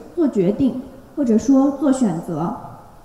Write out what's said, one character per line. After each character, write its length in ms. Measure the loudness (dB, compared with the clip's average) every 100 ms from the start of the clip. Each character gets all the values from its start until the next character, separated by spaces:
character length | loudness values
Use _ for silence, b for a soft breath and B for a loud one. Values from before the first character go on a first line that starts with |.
| -10
做 120 | -2 0
决 240 | 2 0
定， 300 | 2 0 -2 -10 -18 -14
或 100 | -4
者 140 | 2 2
说 320 | 4 4 4
做 180 | 0 0
选 300 | 2 0 -2 -6
择。 280 | -4 -4 -6 -14 -20 -20 -20